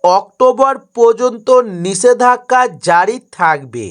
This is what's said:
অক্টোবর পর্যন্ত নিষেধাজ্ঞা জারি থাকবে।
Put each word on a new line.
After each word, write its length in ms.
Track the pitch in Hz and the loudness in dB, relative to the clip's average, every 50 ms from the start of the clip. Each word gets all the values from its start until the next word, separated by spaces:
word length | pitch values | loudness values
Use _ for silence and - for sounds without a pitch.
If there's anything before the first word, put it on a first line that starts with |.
| - 180 180 | 0 0 0
অক্টোবর 600 | 196 196 _ _ _ 254 254 240 214 269 269 262 - _ _ _ | 0 -2 _ _ _ 0 0 2 2 0 0 -2 -6 _ _ _
পর্যন্ত 520 | 233 233 233 226 196 247 247 226 233 220 - 254 254 240 214 185 175 | 2 2 2 2 2 -2 -4 -4 -4 -2 2 2 2 2 0 -8 -8
নিষেধাজ্ঞা 800 | 170 190 196 185 - 247 240 - 247 247 247 247 - - 254 254 254 240 170 135 - | -6 -6 -4 0 2 2 2 4 2 0 0 0 -2 -2 0 0 0 -2 -6 -6 -2
জারি 340 | 175 170 175 185 202 240 254 _ _ | 0 2 2 2 0 -4 -8 _ _
থাকবে। 540 | - - 180 160 156 143 139 127 110 120 110 92 | -6 -2 0 0 0 -2 -6 -12 -12 -12 -12 -12